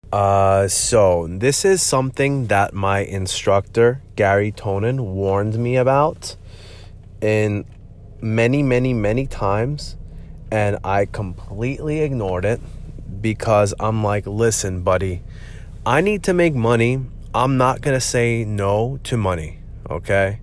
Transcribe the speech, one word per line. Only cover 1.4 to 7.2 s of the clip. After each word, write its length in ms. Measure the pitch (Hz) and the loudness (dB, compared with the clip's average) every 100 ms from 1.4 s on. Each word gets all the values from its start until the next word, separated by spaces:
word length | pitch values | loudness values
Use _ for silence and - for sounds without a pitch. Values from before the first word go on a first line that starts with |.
| 123 143 | 0 2
is 180 | 196 190 | 2 2
something 640 | - 131 131 - 139 139 113 | 2 0 0 0 0 0 0
that 260 | 101 101 | 2 2
my 260 | 98 98 98 | 0 0 0
instructor, 1000 | 98 95 92 - - 98 - 113 120 135 - | -2 -4 -4 -2 2 2 2 4 4 4 -8
Gary 360 | - 98 101 104 | 0 4 4 2
Tonin, 500 | 107 107 98 113 131 | -4 -4 -2 0 -2
warned 560 | 110 95 98 98 104 110 | -4 -2 0 2 0 -2
me 160 | 120 | 0
about 600 | 127 127 139 156 - - - - - - - - - - - | 2 4 4 2 0 -14 -14 -18 -18 -18 -18 -18 -20 -20 -4